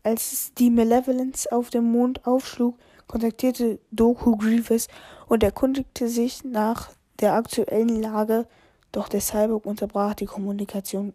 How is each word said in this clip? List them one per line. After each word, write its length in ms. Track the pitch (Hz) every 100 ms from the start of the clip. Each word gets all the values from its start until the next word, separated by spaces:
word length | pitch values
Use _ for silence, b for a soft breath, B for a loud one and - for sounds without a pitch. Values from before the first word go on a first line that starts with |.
als 500 | 214 226 - - - -
die 120 | 240
Malevolence 800 | 233 226 240 254 254 262 - -
auf 180 | 240 240
dem 220 | 240 233
Mond 340 | 233 247 262 -
aufschlug, 520 | 262 - - 240 240 b b b
kontaktierte 720 | 220 226 - 254 247 233 208 -
Doku 460 | 220 233 240 240 214
Grievous 500 | 220 233 226 226 - B B B B
und 160 | 226
erkundigte 640 | 202 - 262 269 262 - 233
sich 380 | 233 240 - 262
nach 460 | 220 214 233 - - _ -
der 140 | 214
aktuellen 680 | 220 233 - - 214 233 226
Lage, 460 | 220 214 214 220 233 b b b b
doch 160 | 208 -
der 100 | 202
Cyborg 460 | - 214 220 214 -
unterbrach 480 | 208 202 202 202
die 120 | 208 202
Kommunikation 880 | - 196 202 202 202 190 196 202